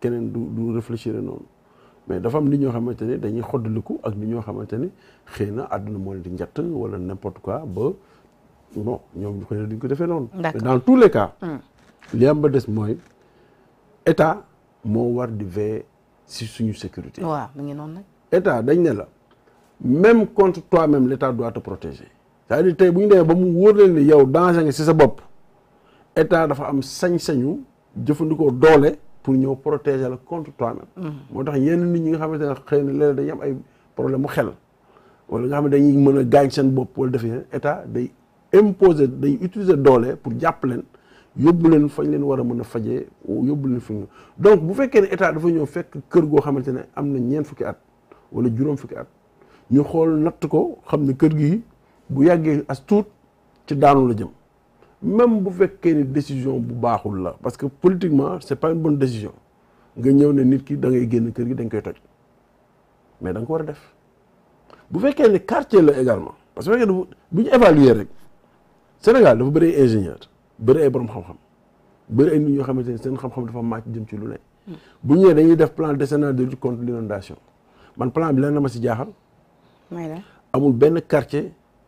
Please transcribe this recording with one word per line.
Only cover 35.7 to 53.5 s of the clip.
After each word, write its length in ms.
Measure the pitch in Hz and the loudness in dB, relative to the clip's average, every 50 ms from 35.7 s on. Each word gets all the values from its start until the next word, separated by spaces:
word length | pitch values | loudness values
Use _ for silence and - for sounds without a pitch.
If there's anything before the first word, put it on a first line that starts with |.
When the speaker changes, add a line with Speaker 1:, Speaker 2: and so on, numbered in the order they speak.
Speaker 1:
dañuy 260 | 139 143 143 147 139 | 4 4 4 6 6
mën 220 | 143 139 139 139 139 | 6 6 4 4 4
a 60 | 131 | 2
gaañ 260 | 120 113 143 143 135 | 4 4 4 4 2
seen 200 | - 147 135 135 | 2 0 0 2
bopp 260 | 131 131 127 - - - | 2 0 -2 -4 -4 -4
wala 120 | 135 127 | -4 -2
def 120 | 123 120 113 | -2 -4 -4
yeneen, 200 | 113 113 127 - - - | -6 -6 -8 -10 -10 -10
état 300 | 135 123 143 151 - - | -6 -4 -4 -6 -6 -8
day 260 | 117 113 120 123 - - _ _ _ _ _ _ _ - | -10 -8 -6 -6 -8 -10 _ _ _ _ _ _ _ 4
imposer, 560 | 190 214 208 185 - 196 185 165 147 139 127 | 6 6 6 4 4 4 4 6 4 2 0
day 300 | 127 135 135 143 143 120 180 | 0 0 -2 -2 -2 -2 -4
utiliser 340 | 180 - 214 202 180 170 143 | -6 -6 -2 0 2 2 4
doole 380 | 135 139 131 120 117 127 151 - - | 6 6 6 6 4 0 -4 -6 -8
pour 100 | 131 113 120 | -8 -8 -4
jàpp 260 | - 165 - - - | -4 -4 -4 -2 -4
leen, 160 | 131 120 117 - - _ _ _ _ _ _ _ _ - - | -4 -4 -6 -8 -12 _ _ _ _ _ _ _ _ -4 0
yóbbu 300 | 123 160 175 170 165 160 | 2 4 4 4 6 6
leen 180 | 160 151 147 143 | 6 6 4 2
fañ 220 | - - 147 147 | -2 -4 -4 -2
leen 120 | 147 147 143 | -2 -2 -2
war 160 | 143 135 127 | -2 -2 -2
a 60 | 120 | -2
mën 160 | 120 120 120 | -4 -4 -6
a 40 | 120 | -8
fajee, 420 | - - 120 107 113 123 131 - - - _ - | -8 -8 -8 -6 -6 -6 -6 -8 -10 -16 _ -10
yóbbu 420 | - 104 120 123 131 147 147 135 135 | -8 -6 -2 -2 -2 -2 -2 -2 -4
leen 120 | 123 120 | -4 -4
fi 120 | 113 - 110 | -6 -8 -10
ñu. 120 | 104 98 - _ - - _ _ | -10 -10 -12 _ -20 -20 _ _
Donc, 240 | - - 202 214 175 | 2 4 6 6 4
bu 140 | 156 160 202 | 2 0 -2
fekkee 260 | 262 277 254 - 226 | -2 -2 0 2 2
ne 60 | 196 | 2
état 260 | 190 196 175 190 165 156 | 2 0 0 0 -2 0
dafa 160 | 156 160 175 | 0 0 0
ñëw 160 | 170 160 147 | 0 0 -2
fekk 300 | - - 175 170 - - 151 - _ | -4 -6 -8 -10 -10 -12 -18 -8 _
kër 160 | - 180 160 | 0 0 2
goo 140 | 147 147 143 127 | 2 2 0 0
xamante 260 | 147 139 139 127 139 | 0 -2 -4 -4 -4
ne 120 | 127 127 - - _ | -6 -8 -10 -12 _
am 140 | - 143 143 | -8 -6 -4
na 80 | 139 131 | -4 -2
ñeent 260 | 120 123 139 156 147 | -2 -2 -2 -4 -4
fukki 180 | 151 - - - | -6 -8 -10 -10
at 140 | - - - _ _ _ _ _ _ _ _ _ _ | -10 -10 -12 _ _ _ _ _ _ _ _ _ _
wala 180 | - - 120 123 113 | -6 -4 -2 -2 -2
juróom 220 | 113 139 151 143 | -2 -2 -2 -4
fukki 180 | 135 - - - | -6 -8 -12 -16
at, 100 | - 120 - _ _ _ _ _ _ _ _ _ _ _ - 117 | -16 -16 -18 _ _ _ _ _ _ _ _ _ _ _ 0 2
ñu 100 | 139 143 | 2 2
xool 340 | - - 165 160 165 160 151 | 2 0 0 0 2 2 0
natt 260 | 151 165 - _ - | 0 -2 -4 _ -4
ko, 320 | 147 170 - - 349 - - _ | -2 0 0 0 -2 -4 -10 _
xam 180 | - - 147 143 | -4 -4 -2 0
ne 80 | 139 131 | -2 0
kër 200 | 135 165 151 156 151 | 2 2 2 2 2
gi 240 | 151 147 180 226 233 _ _ _ _ _ _ _ _ - | 0 0 0 -2 -4 _ _ _ _ _ _ _ _ -6
bu 140 | - - 143 | 0 2 4
yàggee 380 | 175 175 165 160 156 147 147 143 - | 4 4 2 2 0 -2 -2 -2 -6
as 160 | 135 135 - | -8 -10 -4
tuut 220 | - 208 202 202 - _ _ _ _ _ _ _ _ | 0 0 0 0 -2 _ _ _ _ _ _ _ _